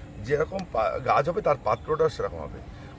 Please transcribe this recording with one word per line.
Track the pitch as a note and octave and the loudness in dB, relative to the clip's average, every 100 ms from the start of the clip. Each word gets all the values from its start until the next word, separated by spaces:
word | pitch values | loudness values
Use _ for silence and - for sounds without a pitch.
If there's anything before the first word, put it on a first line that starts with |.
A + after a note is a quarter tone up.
| - - | -14 -10
যেরকম | G#2+ D3 - F#3+ F3+ | -2 0 2 -2 -2
পা-, | A2+ G#2 - | 0 2 2
গাছ | A#2+ A2 D3 | 4 4 4
হবে | E3+ | 2
তার | E3 C#3 | 2 2
পাত্রটা | - - - A#2+ D#3 | 2 0 0 2 2
সেরকম | - G2+ E2+ | 2 -4 -4
হবে, | D2 - - - - | -8 -10 -12 -14 -14